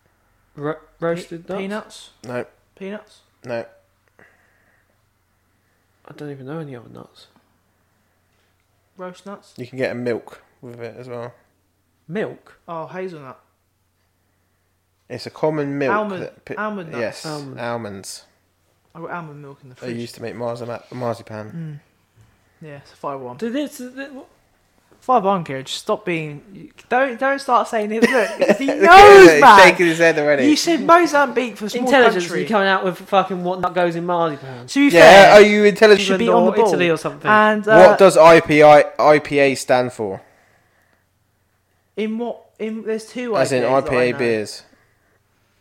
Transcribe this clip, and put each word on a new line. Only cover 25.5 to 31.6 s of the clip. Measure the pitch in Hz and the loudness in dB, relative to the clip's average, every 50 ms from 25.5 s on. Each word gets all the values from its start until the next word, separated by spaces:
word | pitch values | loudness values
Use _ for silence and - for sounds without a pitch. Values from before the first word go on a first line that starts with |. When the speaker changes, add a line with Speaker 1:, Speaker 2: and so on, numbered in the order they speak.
| 139 131 139 | -12 -12 -12
Speaker 2:
just | - - - | -12 -14 -12
stop | - - 214 208 - | -6 -8 -8 -6 -6
being, | 185 170 160 156 151 147 147 - - 190 - 165 - _ - _ _ | -8 -8 -8 -8 -12 -16 -18 -20 -20 -20 -20 -20 -20 _ -20 _ _
don't, | 233 247 269 277 233 220 | -4 -4 -4 -4 -6 -6
don't | 262 269 277 277 | -6 -6 -6 -6
start | 277 - 240 214 220 | -4 -2 -2 -2 -2
saying | - 240 220 214 208 | -2 -6 -6 -6 -6
it. | 214 226 | -2 -2
Look, | 226 220 | 0 0
Speaker 3:
<laughs> | 262 247 202 - - - 185 - 208 - | 0 -2 -4 -4 -4 -4 0 0 0 -2
Speaker 2:
he | 269 | -2
Speaker 3:
Look | 277 - | -6 -2
at | - | 0
Speaker 2:
knows, | - 339 359 392 403 415 403 392 370 339 | 2 6 8 8 10 10 10 10 10 8
Speaker 3:
him, | |
he's | 311 294 | 8 8
Speaker 2:
man. | 277 247 214 196 | 6 8 8 8
Speaker 3:
shaking | 190 185 175 180 180 | 6 6 4 2 0
his | 170 160 165 | 0 0 2
head | 170 165 156 151 | 2 2 2 0
already. | 147 147 147 139 254 294 | 0 0 0 2 2 0
Speaker 2:
You | 302 | 0
said | 277 - 339 330 277 | 0 0 -2 -4 -2
Mozambique | - 311 339 359 349 294 294 285 285 254 233 233 254 233 202 | 2 2 4 4 2 0 0 -2 -2 -2 -2 -6 -6 -6 -10
for | - | -12